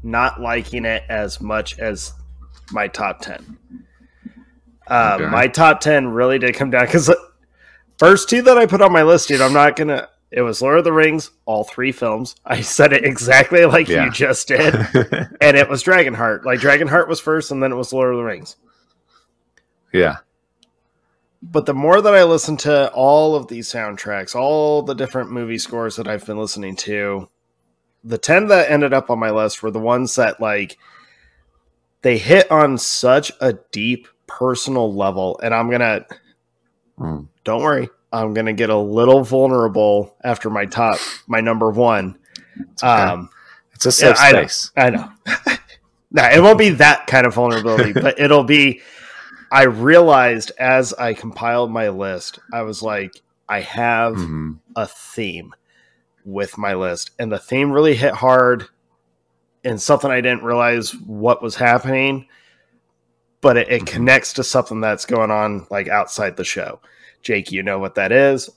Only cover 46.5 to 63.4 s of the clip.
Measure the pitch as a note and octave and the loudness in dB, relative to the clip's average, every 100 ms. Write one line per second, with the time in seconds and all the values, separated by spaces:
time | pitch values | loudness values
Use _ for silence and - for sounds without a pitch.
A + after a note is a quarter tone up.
46.5 | A3 G#3+ C3+ D3 C#3+ - C3 B2 A2+ A#2+ | 6 4 6 4 4 2 2 2 2 0
47.5 | A2+ A2+ A2 A2+ A2+ C#3 - C#3+ D3 C3 | 0 0 0 0 0 -2 0 4 4 4
48.5 | D3 C#3 - - - - - - - - | 4 4 0 -14 -20 -20 -20 -20 -20 0
49.5 | C3+ C3+ A2 B2+ E3+ E3+ C#3 B2 A#2 - | 4 4 4 6 6 8 6 4 0 -8
50.5 | - B2+ C3 B2 - A#2+ G#2+ A2+ - A#2 | -4 2 2 0 -4 -6 -6 -10 -8 -4
51.5 | A#2+ A#2+ A2+ G#2+ F#2+ G2 F2+ - - _ | -2 -2 -4 -4 -4 -8 -8 -12 -20 _
52.5 | A#2 A2 G2+ A2 G#2 F#2+ _ _ _ - | -10 -10 -8 -8 -8 -8 _ _ _ -8
53.5 | G#2 - A2+ A#2+ A2+ A#2 G#2+ E2 D#2 D#2 | -8 -8 -4 -2 0 -2 -4 -8 -8 -10
54.5 | D#2 _ - G2+ - - - G#2 E2+ - | -14 _ -10 -10 -12 -16 -10 -10 -12 -18
55.5 | - _ _ _ _ _ _ G2+ G2 G2+ | -20 _ _ _ _ _ _ -14 -10 -8
56.5 | - G2+ F#2 F#2 F2 - - A2+ G#2 - | -8 -6 -4 -6 -8 -12 -12 -8 -8 -6
57.5 | C3 C#3+ C#3 D#3 B2 C3+ - B2+ B2+ B2 | -4 0 2 2 2 -2 0 2 4 4
58.5 | B2 - _ _ _ _ _ _ _ _ | 0 -6 _ _ _ _ _ _ _ _
59.5 | _ B2+ G#2+ - C#3+ C#3 B2+ B2 A#2+ A#2 | _ -10 -6 0 0 0 -2 -2 -4 -2
60.5 | A#2+ A#2+ A#2+ A2 - G#2 G#2+ A2 - A#2 | 0 0 -2 -6 -12 -16 -4 0 0 -4
61.5 | - B2 B2 C3 C3 C3+ C3+ - _ _ | -2 2 2 0 -2 -2 -4 -12 _ _
62.5 | _ _ _ _ _ _ _ _ _ | _ _ _ _ _ _ _ _ _